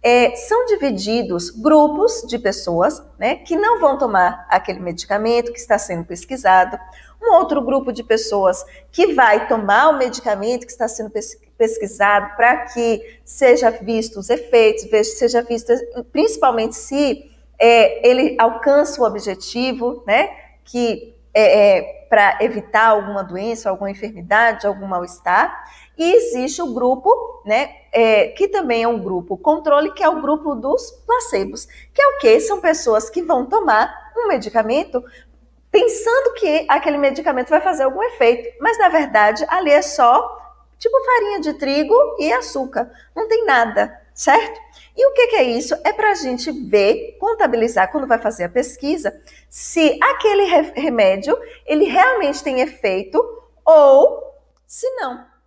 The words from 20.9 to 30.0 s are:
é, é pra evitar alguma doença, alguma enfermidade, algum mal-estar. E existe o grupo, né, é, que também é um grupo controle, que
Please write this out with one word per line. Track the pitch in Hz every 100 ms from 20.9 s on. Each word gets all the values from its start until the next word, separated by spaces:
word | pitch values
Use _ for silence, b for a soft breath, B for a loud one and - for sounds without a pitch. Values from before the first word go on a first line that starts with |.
| 214 - _ _
é, | 214 214 196 202 190
é | 147 - -
pra | 220 202 -
evitar | 208 214 - 214 226
alguma | 214 202 202
doença, | 196 180 214 226 214
alguma | 185 202
enfermidade, | 196 220 214 175 208 233 226 202
algum | 196 196
mal-estar. | 180 175 - - 185 339 - B B B -
E | 330
existe | 427 480 247 262 -
o | 339
grupo, | 233 247 262 381 480 466 - 196
né, | 220 277 - _
é, | 226 226 214 185
que | - 392
também | 403 311 233
é | 233
um | 226
grupo | 190 185 175 190
controle, | - 311 311 285 302
que | -